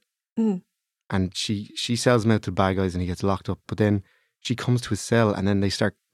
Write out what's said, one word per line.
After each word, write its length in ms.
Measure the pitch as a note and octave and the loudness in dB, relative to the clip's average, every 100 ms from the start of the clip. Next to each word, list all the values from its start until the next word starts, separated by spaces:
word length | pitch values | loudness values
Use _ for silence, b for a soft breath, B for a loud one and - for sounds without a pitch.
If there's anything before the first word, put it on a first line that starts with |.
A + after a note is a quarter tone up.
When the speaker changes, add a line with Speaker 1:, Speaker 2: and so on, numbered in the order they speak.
| _ _ _ - | _ _ _ -2
Speaker 1:
Mm. 240 | A3 F#3 - _ _ _ - | 0 0 -6 _ _ _ -4
Speaker 2:
and 260 | G2 F#2 - | -2 -2 -4
she, 360 | - G#2 G#2+ - | -4 -4 -6 -8
she 200 | - A#2 | -4 0
sells 300 | B2+ B2 G#2+ | 2 4 4
him 60 | |
out 100 | G#2+ | 2
to 80 | - | 0
bad 220 | F#2 F#2+ F#2+ | 0 0 2
guys, 160 | F#2+ F2 | -2 -2
and 60 | |
he 60 | F2+ | -4
gets 160 | F2+ | -2
locked 260 | G2 F#2+ - | -2 -2 -4
up. 100 | F#2 - | -10 -8
But 100 | G#2 | 0
then 260 | G#2 G2+ - _ _ _ | 2 2 -2 _ _ _
she 160 | - A#2+ | -6 -4
comes 260 | - B2 | 0 -2
to 80 | - | -2
his 120 | G2+ | -6
cell, 300 | - A#2 A2 | 0 2 2
and 140 | G2 G2 | 2 0
then 120 | G2+ | 2
they 100 | G2 | 0
start 260 | - G#2 - _ | 0 -2 -4 _